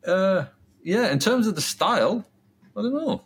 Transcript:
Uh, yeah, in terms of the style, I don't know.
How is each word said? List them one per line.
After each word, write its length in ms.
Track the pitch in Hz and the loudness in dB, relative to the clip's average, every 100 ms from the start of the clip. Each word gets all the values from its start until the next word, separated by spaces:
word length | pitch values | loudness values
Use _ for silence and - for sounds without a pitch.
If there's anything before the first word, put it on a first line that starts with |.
| 175 | 0
Uh, 400 | 185 190 190 135 _ _ _ | 0 2 0 -2 _ _ _
yeah, 280 | - 202 226 | -2 0 2
in 60 | 139 | 2
terms 300 | 208 254 220 | 2 2 0
of 80 | 165 | -2
the 60 | |
style, 640 | - - 165 226 - 233 - _ _ _ _ 208 | -6 -2 0 2 2 0 -8 _ _ _ _ -6
I 60 | |
don't 120 | 226 | -4
know. 280 | 277 320 208 | -4 -4 -6